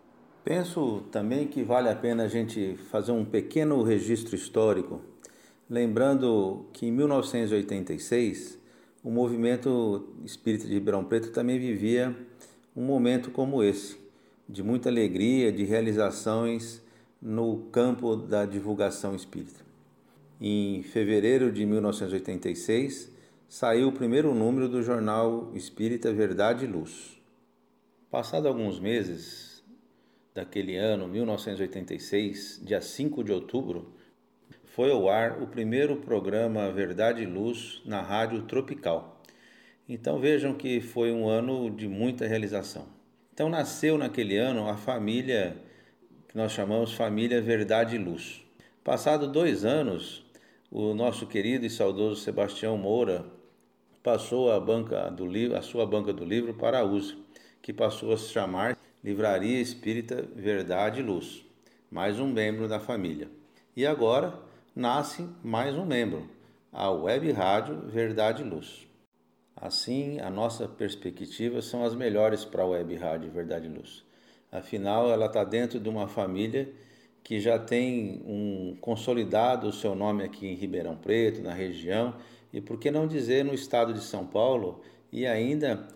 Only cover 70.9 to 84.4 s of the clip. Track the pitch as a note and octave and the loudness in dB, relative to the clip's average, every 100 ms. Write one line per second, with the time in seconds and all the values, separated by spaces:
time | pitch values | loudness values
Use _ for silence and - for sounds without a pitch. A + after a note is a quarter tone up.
70.9 | - F#2 F2 F2+ - A#2 A#2+ - B2 A#2+ | -6 -10 -8 -10 -4 -4 -2 -4 -2 -2
71.9 | A#2 B2 G#2 A2 G#2+ - F#2 F#2 F2 E2+ | 0 0 4 4 2 -2 -2 0 0 -2
72.9 | E2+ F2 E2 D#2+ E2+ E2+ E2 E2 D2 - | -4 -4 -4 -6 -6 -6 -6 -8 -12 -16
73.9 | - - _ _ _ _ F#2 - A2 G2 | -20 -20 _ _ _ _ -12 -8 -4 0
74.9 | A2 A#2+ A2 - - G2 A2+ A#2+ A#2+ G#2+ | 2 4 4 2 2 0 0 -2 -4 -4
75.9 | A2 G#2 - F#2+ F#2 A2+ C3 C3+ - - | -4 -4 -2 -2 -2 -2 -2 -4 -10 -20
76.9 | - _ _ - A2 A2 A2+ A2+ A#2+ B2+ | -20 _ _ -6 -2 2 2 2 0 2
77.9 | B2 G2+ - - G#2 G#2 F#2+ F#2 F#2 - | -2 -4 -6 -6 -4 -4 -4 -6 -6 -4
78.9 | A2 C3 A#2+ G2 G#2 A#2+ B2 G#2+ - G#2+ | -2 0 0 2 4 4 2 -2 -2 -2
79.9 | F#2+ G#2 G#2 F#2 - G2 F2+ G2 F2+ E2 | 0 0 0 -2 -8 -8 -6 -4 -4 -4
80.9 | D#2+ - A2 A2 - F2+ F2 F#2 E2+ E2+ | -4 0 4 2 0 -6 -6 -6 -6 -2
81.9 | G#2 B2 A#2+ - - _ A2 G#2 A2+ D3 | 0 0 -4 -16 -20 _ -10 -8 -4 0
82.9 | D3 D#3 D3+ A#2 C3 C#3 C3+ - A#2+ A#2 | 2 0 0 2 2 2 -2 0 2 4
83.9 | G#2+ - G#2+ G#2 G2+ | 0 -6 -8 -2 2